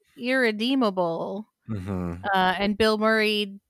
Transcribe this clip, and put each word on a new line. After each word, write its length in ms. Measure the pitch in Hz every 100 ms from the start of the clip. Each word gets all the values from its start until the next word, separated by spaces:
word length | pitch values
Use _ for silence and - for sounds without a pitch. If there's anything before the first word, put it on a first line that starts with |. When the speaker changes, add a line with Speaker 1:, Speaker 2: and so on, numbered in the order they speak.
| _ -
Speaker 1:
irredeemable, 1300 | 240 262 240 214 233 269 226 190 175 165 - 196 220 _ -
Speaker 2:
Mm-hmm. 580 | 107 92 95 87 85 202
Speaker 1:
uh, 240 | 190 185 180
and 180 | 202 208
Bill 220 | 220 214
Murray 600 | 220 220 214 208 208 196 _